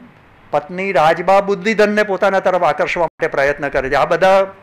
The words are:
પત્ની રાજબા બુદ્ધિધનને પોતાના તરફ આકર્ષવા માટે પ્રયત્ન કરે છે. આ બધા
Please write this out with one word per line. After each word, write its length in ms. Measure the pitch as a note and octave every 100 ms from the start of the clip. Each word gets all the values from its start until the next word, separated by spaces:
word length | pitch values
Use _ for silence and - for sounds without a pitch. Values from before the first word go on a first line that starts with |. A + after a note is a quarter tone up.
| - _ _ _ -
પત્ની 420 | D3+ D3 F3+ G3
રાજબા 480 | F3+ D3+ E3 F3+ G3
બુદ્ધિધનને 600 | G3 G3 F#3 G#3 G#3 G#3
પોતાના 380 | G#3 F#3 G3+ G3
તરફ 220 | F#3+ F#3
આકર્ષવા 420 | E3+ D3 F3 F3+
માટે 240 | E3 - E3
પ્રયત્ન 400 | D3+ C#3 C#3+ C#3+
કરે 220 | C#3+ C3
છે. 40 |
આ 100 | C#3
બધા 500 | D3+ E3 F#3+ F#3+ F#3+ -